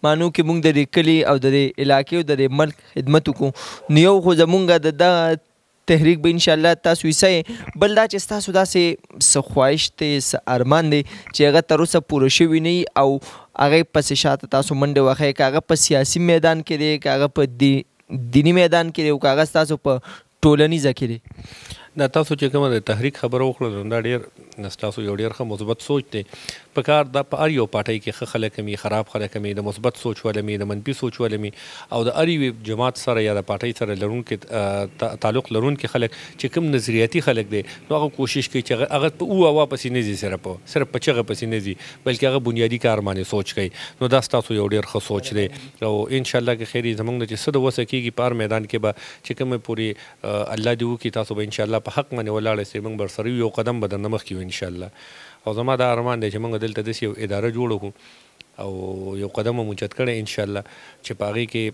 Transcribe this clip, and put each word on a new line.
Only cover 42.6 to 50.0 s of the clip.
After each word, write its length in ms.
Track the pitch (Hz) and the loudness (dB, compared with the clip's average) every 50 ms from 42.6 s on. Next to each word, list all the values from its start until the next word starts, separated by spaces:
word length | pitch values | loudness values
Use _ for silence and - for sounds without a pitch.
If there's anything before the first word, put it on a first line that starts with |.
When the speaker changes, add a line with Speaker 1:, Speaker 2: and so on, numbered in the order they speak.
| 117 113 120 117 - | 0 0 0 0 0
Speaker 2:
کار 180 | 120 110 104 101 98 | 0 0 0 -2 -4
باندې 240 | 95 95 92 - - | -4 -4 -6 -4 -4
سوچ 240 | 104 95 - - | -4 -4 -4 -6
کوي. 160 | - 98 92 - - - - - _ | -6 -6 -6 -6 -12 -18 -18 -8 _
نو 100 | 127 123 127 | -2 2 2
دا 60 | 135 117 - | 2 2 2
ستاسو 300 | - 123 110 - 113 104 | -2 -2 -2 -2 -2 -2
یو 100 | 101 101 | -2 0
ډېر 220 | 104 107 104 - - | -2 -2 -4 -2 -6
ښه 60 | 107 - - | -8 -6 -4
سوچ 240 | 107 101 92 - 104 104 | -6 -6 -6 -4 -4 -2
دی. 60 | 101 95 - - - - _ - 113 110 | -4 -4 -6 -12 -20 -20 _ -6 -4 -2
او 60 | 107 104 107 - 135 135 | -2 -2 -2 -2 -4 -4
انشاءالله 360 | 127 - - 123 120 120 120 110 | -4 -2 -2 -2 0 0 -2 -4
که 100 | 113 - - | -6 -6 -6
خیر 120 | 123 117 117 | -4 -4 -4
وي، 60 | 113 104 | -4 -4
زموږ 140 | 110 117 123 123 | -4 -4 -4 -4
نه 40 | 117 | -6
چې 120 | 104 110 104 | -6 -8 -6
څه 160 | - - 143 | -6 -2 0
د 100 | 139 127 | 2 0
وسه 220 | 131 123 - 120 - | 0 0 -2 -4 -4
کېږي، 280 | - 131 120 120 - - | -4 -4 -4 -4 -4 -2
په 80 | 120 123 | -2 -2
هر 120 | 120 117 110 | -2 -2 -2
میدان 260 | 104 110 110 107 101 | -2 -2 -4 -4 -4
کې 60 | - 113 107 | -6 -2 -2
به 80 | 107 104 - - - - - _ | -2 -4 -4 -12 -20 -20 -20 _
چې 60 | - 120 - | -12 -8 -6
کومه 220 | 135 127 127 117 107 | -4 -6 -6 -6 -6
پورې، 200 | - 113 107 113 110 104 | -8 -6 -4 -4 -6 -6
آه، 560 | - | -10